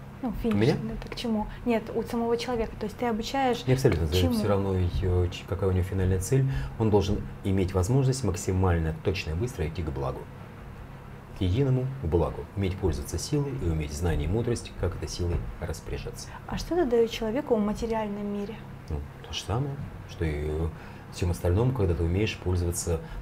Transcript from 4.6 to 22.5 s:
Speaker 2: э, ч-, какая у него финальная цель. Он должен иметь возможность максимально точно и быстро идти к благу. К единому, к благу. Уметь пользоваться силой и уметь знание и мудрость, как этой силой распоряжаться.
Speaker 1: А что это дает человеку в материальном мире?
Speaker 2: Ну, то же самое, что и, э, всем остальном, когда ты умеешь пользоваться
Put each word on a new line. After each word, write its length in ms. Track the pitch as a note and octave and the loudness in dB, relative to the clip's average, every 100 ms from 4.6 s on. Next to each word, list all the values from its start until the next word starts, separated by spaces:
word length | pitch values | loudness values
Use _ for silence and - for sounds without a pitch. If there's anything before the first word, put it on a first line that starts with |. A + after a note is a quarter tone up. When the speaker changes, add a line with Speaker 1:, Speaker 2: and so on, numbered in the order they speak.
| G2 | 2
Speaker 2:
э, 540 | F#2 F2+ - F#2 F2+ F2+ | 2 2 2 2 2 2
ч-, 140 | - - | -2 -6
какая 200 | F#2 F#2+ | 0 2
у 40 | |
него 100 | F#2 | 2
финальная 380 | F2+ F#2+ F#2 F#2 | 2 2 2 2
цель. 260 | - C3+ C3+ C3 - - | 2 2 4 0 -2 0
Он 100 | A2 | 4
должен 320 | G2+ F#2 G2+ - - | 4 4 0 -2 -4
иметь 320 | G2+ F#2+ F#2 | 0 2 4
возможность 500 | F#2+ F#2 C3+ C3 - | 2 4 4 4 2
максимально 720 | G2+ F2+ - F#2 F#2+ E2+ D#2+ D#2+ | 0 0 0 4 4 4 2 0
точно 280 | G#2 F#2 D#2 | 0 -2 -2
и 20 | |
быстро 320 | E2 B2 - D#2 | -2 -2 -2 -4
идти 160 | F2 | -2
к 80 | D2+ | -4
благу. 300 | C2+ C2 - - - - - - - - - - - - - | -2 -4 -6 -10 -14 -14 -14 -14 -14 -14 -14 -14 -16 -10 -2
К 60 | |
единому, 440 | F#2 A2 C#3 B2+ C3 - | 2 4 4 2 0 -4
к 60 | E2 | 0
благу. 380 | E2+ C#2 - - G2+ | 2 2 -2 -6 -2
Уметь 200 | F#2+ F#2+ | -2 0
пользоваться 420 | F#2 C#2+ - D#2+ | 0 0 -4 -6
силой 340 | - D3 C#3 C3 | -2 -2 -2 -2
и 80 | E2+ | -2
уметь 240 | D#2 D2 | -2 -2
знание 340 | D2 F2 D2 D2+ | -2 0 0 0
и 20 | |
мудрость, 420 | A2 A#2 A#2+ - - | 0 0 -2 -4 -4
как 140 | F#2 | -4
этой 140 | - D#2+ | -2 -6
силой 280 | - F2 E2+ - - | -4 -2 -2 -4 -8
распоряжаться. 680 | D#2 - - C2+ - - - - - | -8 -8 -6 -8 -8 -10 -12 -12 -8
Speaker 1:
А 100 | F#3+ | -6
что 200 | - E4+ | 0 2
это 120 | C#4 | 4
дает 220 | A#3 A3+ | 4 4
человеку 460 | - A3 B3 D4 A3 | 2 -2 -2 2 2
в 40 | |
материальном 720 | G#3 G3+ A3+ A3 G#3+ G3+ G3+ | 2 0 -2 -2 -2 -4 -4
мире? 220 | G3+ G#3 G#3+ - - - | -4 -6 -8 -12 -12 -8
Speaker 2:
Ну, 120 | D2 D2 - - | -6 -6 -12 -10
то 60 | |
же 80 | - | -8
самое, 320 | - A2+ C#3+ - - - - | -2 -2 -2 -4 -8 -10 -10
что 140 | - | -4
и, 220 | D#2+ D2 D2+ | -2 -2 -2
э, 220 | D#2 D#2+ - - - - | -2 -2 -4 -12 -14 -12
всем 200 | - F2+ | -2 -2
остальном, 420 | E2+ F2+ F#2 B2+ | 2 2 4 4
когда 180 | C3 F#2 | 4 2
ты 80 | E2 | 2
умеешь 340 | E2+ F#2 A2 - | 2 2 0 -2
пользоваться 640 | F2+ | 0